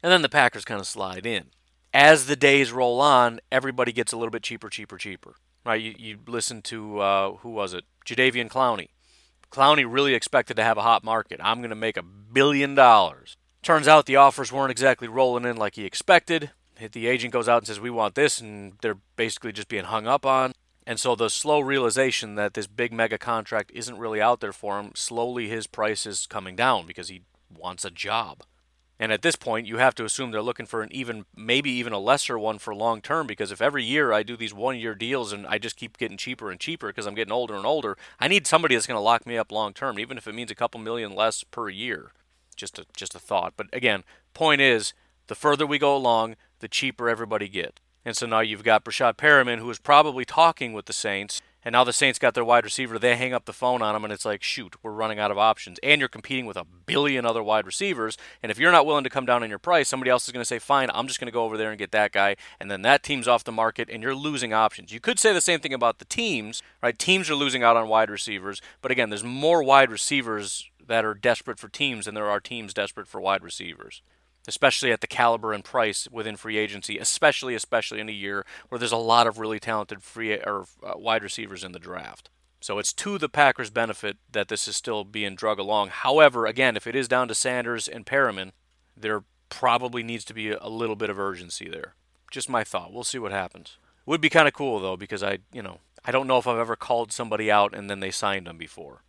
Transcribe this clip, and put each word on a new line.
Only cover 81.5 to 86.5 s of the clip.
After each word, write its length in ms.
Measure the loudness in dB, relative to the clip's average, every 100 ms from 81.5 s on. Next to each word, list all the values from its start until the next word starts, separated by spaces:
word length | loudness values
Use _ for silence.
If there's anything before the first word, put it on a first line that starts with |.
| -12
in 80 | -14
the 60 | -16
draft. 500 | -14 -14 -14 -18 -20 _ _ _
So 180 | -8 -4
it's 140 | -4
to 240 | -4 -6 -4
the 140 | -4
Packers' 400 | 4 4 4 -4
benefit 480 | -4 -4 -4 -8 -10 _
that 180 | -6 -4
this 200 | -4 -4
is 80 | -6
still 260 | -6 -8
being 300 | -8 -8 -8
drug 240 | -4 -4 -2
along. 300 | 0 0 0
However, 560 | -2 0 8 8 8
again, 320 | -4